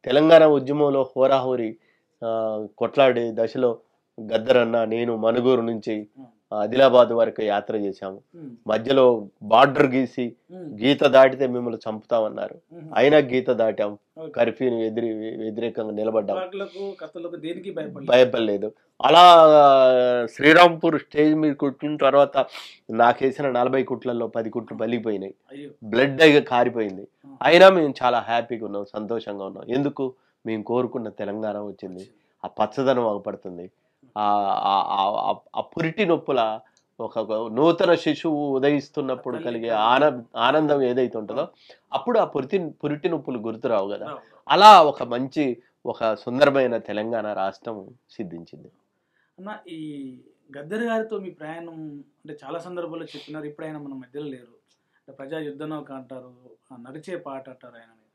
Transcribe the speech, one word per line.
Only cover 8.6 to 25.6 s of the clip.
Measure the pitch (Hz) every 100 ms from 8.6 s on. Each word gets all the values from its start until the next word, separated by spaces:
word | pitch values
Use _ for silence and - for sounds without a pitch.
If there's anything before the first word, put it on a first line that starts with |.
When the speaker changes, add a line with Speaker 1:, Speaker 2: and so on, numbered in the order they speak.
| -
Speaker 1:
మధ్యలో | 110 120 135 127 117 101 _
బార్డర్ | 107 110 139 123 139
గీసి | 127 123 - 120 - _
Speaker 2:
Hmm. | 180 165 110
Speaker 1:
గీత | 123 139
దాటితే | 147 131 131 131 131
మిమ్మల్ని | 123 120 113 113
చంపుతామన్నారు. | 107 _ 120 107 98 101 - _ -
Speaker 2:
Hmm. | - 104
Speaker 1:
అయినా | 135 151
గీత | 135 127 127
దాటాం. | 113 113 107 104 104 _ -
Speaker 2:
Okay. | 160
Speaker 1:
కర్ఫ్యూని | 127 117 - 131 117 113
ఎదిరి-, | 110 113 110 110 -
వ్యతిరేకంగా | 110 107 117 113 110
నిలబడ్డాం. | 107 110 110 104 190
Speaker 2:
రాడ్లకు, | 185 190 196 180 196 185
కత్తులకు | 156 175 170 170
దేనికి | 160 180 196
భయపడలేదు. | 165 151 135 135
Speaker 1:
భయపడలేదు. | 123 123 123 110 101 104 _ _ _
అలా | 131 165 180 170 160 151 143 135 131 127 123 123 117 -
శ్రీరాంపూర్ | 143 165 175 165 165 -
స్టేజ్ | - 147 151 156
మీద | 156
కూర్చున్న | 139 143 131 147 151
తర్వాత | 135 139 139 139 123 - - - -
నాకేసిన | 113 117 120 127 - 143
నలభై | 123 123 135
కుట్లలో | 127 120 127 117 113
పది | 117 113
కుట్లు | 120 110 110
పలిగిపోయినాయి. | 113 120 110 101 95 - _
Speaker 2:
అయ్యో. | 143